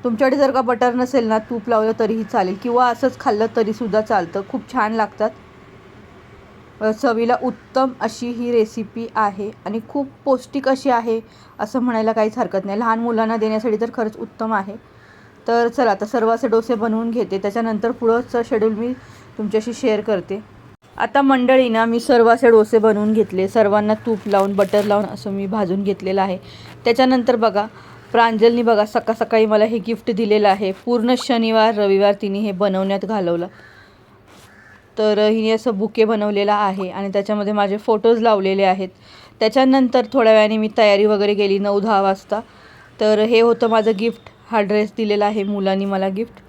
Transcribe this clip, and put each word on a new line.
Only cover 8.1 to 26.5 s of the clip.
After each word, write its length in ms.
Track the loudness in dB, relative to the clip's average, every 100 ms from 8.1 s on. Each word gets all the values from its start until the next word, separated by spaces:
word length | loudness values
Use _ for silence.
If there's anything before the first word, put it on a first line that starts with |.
| -6 -10
ही 240 | -6 -2
रेसिपी 540 | 0 0 -4 -10 -10 -8
आहे 360 | -2 -2 -4 -12 -10 -10
आणि 140 | -10 -6
खूप 200 | -6 -6 -8
पौष्टिक 440 | -2 -2 -2 -4 -2
अशी 220 | -2 0
आहे, 300 | -2 -2 -6 -6 -20 -20 -10
असं 200 | -6 -2
म्हणायला 320 | -2 0 0
काहीच 260 | 0 -2 -2
हरकत 200 | -4 -4
नाही. 140 | -4 -4
लहान 200 | -2 -2
मुलांना 380 | -2 -2 -2 -2
देण्यासाठी 400 | -2 -2 -2 -2
तर 100 | -4
खरंच 220 | -4 -6 -8
उत्तम 380 | -16 -8 -4
आहे. 220 | -4 -6 -14 -20 -20 -20 -20 -20 -12 -2
तर 200 | 0 0
चला, 220 | 0 0
आता 160 | 0 -2
सर्व 280 | -2 0
असे 140 | 0 0
डोसे 260 | 0 0
बनवून 360 | -4 -2 -2 -2
घेते, 280 | -4 -4 -4
त्याच्यानंतर 520 | -4 -4 -4 -2 -4
पुढचं 520 | -2 0 0 0 -4 -2
शेड्यूल 260 | 0 0
मी 180 | -2 -6 -8 -14 -20 -20 -10
तुमच्याशी 340 | -4 -4 -4
शेअर 280 | -4 -2 -2
करते. 440 | -2 -4 -4 -10 -12 -20 -20 -20 _ -6
आता 240 | -2 2
मंडळी 460 | 2 2 4 4 4
ना, 160 | 2
मी 160 | 0 0
सर्व 300 | 2 4 6
असे 180 | 6 6
डोसे 280 | 6 6 4
बनवून 340 | 4 2 0
घेतले, 360 | 0 0 -2 -2
सर्वांना 460 | 2 2 2 0
तूप 240 | -2 -2 -6 0
लावून, 300 | 0 0 0
बटर 280 | 2 0
लावून 200 | 2 0
असं 260 | -2 -8 -8
मी 160 | -6 -4
भाजून 380 | -4 -2 -2
घेतलेलं 380 | -2 -4 -4 -2
आहे. 160 | -2 -4 -10